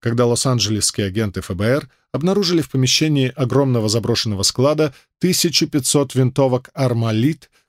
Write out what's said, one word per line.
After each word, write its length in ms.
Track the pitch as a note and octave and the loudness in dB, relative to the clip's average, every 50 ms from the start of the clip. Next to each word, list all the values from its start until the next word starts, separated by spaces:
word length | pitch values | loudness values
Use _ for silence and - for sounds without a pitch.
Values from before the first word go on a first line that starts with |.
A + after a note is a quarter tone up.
когда 260 | - A#2+ A#2 A#2+ B2 | -6 -4 0 0 2
лос-анджелесские 800 | A#2+ A#2+ - - C3+ B2+ A#2 G2+ G#2+ A2 G2+ - - - - G#2 | 2 0 0 0 0 0 0 0 0 -2 -2 -2 -2 -2 -2 -4
агенты 320 | F#2+ F#2 A2 A2 G2+ - F#2+ | -2 -2 -2 -4 -4 -4 -8
Ф 120 | - - | -8 -6
Б 140 | F#2+ F2 G#2 | -4 -2 0
Р 260 | A#2 C3+ D3+ D3 - _ _ _ _ | 0 0 -2 -4 -8 _ _ _ _
обнаружили 500 | - B2+ D#3 F#3 G3 G#3 G3 E3 F3+ D#3+ | -8 -2 0 0 0 0 0 0 0 0
в 100 | C3+ - | -2 0
помещении 580 | - C3 B2+ B2 - - D#3 D#3 D3 C#3 C3 B2 - | 0 0 0 2 2 2 2 2 2 2 0 0 -2
огромного 520 | - C3 A#2 B2 C3+ C#3+ C3+ B2 A#2 G#2+ G#2+ | -2 -2 0 2 2 2 2 0 0 0 0
заброшенного 540 | G#2 A#2 G2 A#2+ A2+ - - A2 G2+ F#2+ | 0 0 0 0 -2 0 0 -2 -2 -2
склада 500 | G2 - - - B2+ D3 D3+ D3+ D#3 C#3+ - - _ _ _ - | -2 -2 0 2 2 2 2 2 0 -2 -4 -10 _ _ _ -2
тысячу 480 | - F3+ E3+ - - E3+ - - E3 D#3+ | 0 0 0 2 0 0 0 0 -2 0
пятьсот 480 | - D3 C3 - - D3 C#3 - - | -2 -2 -2 2 2 2 2 2 0
винтовок 540 | B2+ C3 B2+ C3 C#3+ C3+ C3 B2 B2 - - - | 0 0 0 2 2 2 2 2 -2 -4 -6 -4
"Армалит", 760 | C#3+ C3+ B2 A#2+ A#2 A2+ A2+ A2 G#2+ A#2+ D3+ D#3+ - - _ _ _ _ | -2 -2 0 0 0 -2 0 0 0 0 0 -2 -4 -10 _ _ _ _